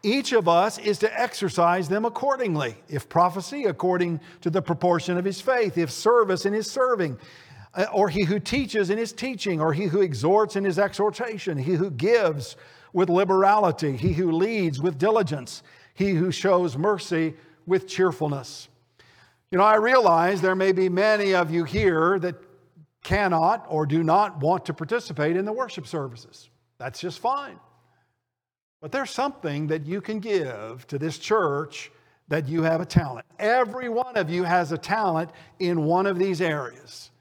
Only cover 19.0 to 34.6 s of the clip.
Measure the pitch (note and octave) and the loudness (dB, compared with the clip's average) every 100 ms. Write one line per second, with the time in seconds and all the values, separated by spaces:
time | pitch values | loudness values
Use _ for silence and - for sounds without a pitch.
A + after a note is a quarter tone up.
19 | _ _ _ _ _ F#3 G3+ G#3+ A3+ C4 | _ _ _ _ _ 4 6 6 6 6
20 | G#3 E3 F3 G3 F#3 F#3+ F#3+ F#3 F#3 F3 | 6 4 4 2 0 2 2 2 2 2
21 | G#3+ G#3+ G3+ F#3 E3 E3 D#3+ G3+ G3+ D#3+ | 4 4 4 2 2 0 -2 2 2 4
22 | E3 G3 F3 D3+ - _ _ _ - _ | 2 2 -2 -8 -18 _ _ _ -20 _
23 | - F#3+ G3 E3 E3 A3+ - D#3+ D3+ D#3+ | -2 0 2 2 2 0 -2 -2 0 0
24 | D#3+ F3+ G#3 E3+ D3 F3+ F3+ D#3 D#3 A#3 | 4 4 2 0 0 0 -2 -8 -4 -4
25 | - D3+ D3+ F3 G3+ A3 B3 - B2+ D#3+ | -4 -2 0 0 -2 -4 -6 -8 -8 -8
26 | C3+ A#2 - - - _ _ _ B2 - | -8 -12 -20 -20 -20 _ _ _ -14 -10
27 | F3+ F3+ A#3 C#4 C#4 F2+ _ _ _ _ | -12 -6 -4 -4 -8 -18 _ _ _ _
28 | _ _ _ _ _ _ _ _ D3+ C4 | _ _ _ _ _ _ _ _ -6 -6
29 | C4 - C#4 - D#3+ C#3+ D3+ D#3+ D3 G3 | -4 -2 -4 -4 -6 -4 -2 -4 -4 -8
30 | F#3+ G#3+ G#3+ G3 C#3 A2 A2 B2+ - C#3+ | -6 -8 -2 -2 -2 -8 -12 -14 -10 -6
31 | D#3 D3 - A3 E3+ C#3 D3+ - - _ | -6 -8 0 2 2 -2 -6 -12 -18 _
32 | _ _ _ D3 C#3 E3 D#3+ E3 F3+ - | _ _ _ -4 -2 -2 0 0 2 0
33 | D3+ B2+ - - G#3 B3 A#3+ B3 B3 A3+ | 0 -10 -14 -4 2 2 2 -4 -4 -4
34 | B3+ A#3 D#3+ F3 F3+ F3+ | -2 -2 0 -2 2 2